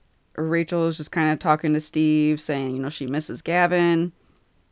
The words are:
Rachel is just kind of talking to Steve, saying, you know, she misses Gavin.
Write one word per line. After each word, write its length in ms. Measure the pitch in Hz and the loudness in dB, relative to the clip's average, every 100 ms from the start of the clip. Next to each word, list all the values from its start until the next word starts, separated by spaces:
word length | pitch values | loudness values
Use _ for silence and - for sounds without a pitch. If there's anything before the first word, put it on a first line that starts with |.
| _ _ _ - | _ _ _ -6
Rachel 520 | 160 170 165 175 165 | -2 0 0 0 0
is 100 | 160 | -2
just 140 | - | -6
kind 200 | 175 156 | -2 0
of 60 | 156 | 0
talking 340 | 175 156 160 | 2 2 2
to 60 | 151 | 0
Steve, 640 | 156 156 156 151 151 151 | 0 0 2 4 2 0
saying, 340 | - 139 135 131 | -2 -4 -4 -4
you 60 | |
know, 80 | 135 | -6
she 160 | - 131 | -6 -6
misses 380 | 143 156 135 | -4 -6 -8
Gavin. 680 | - 175 175 180 175 165 175 - _ _ _ _ _ | -4 0 2 4 4 2 0 -6 _ _ _ _ _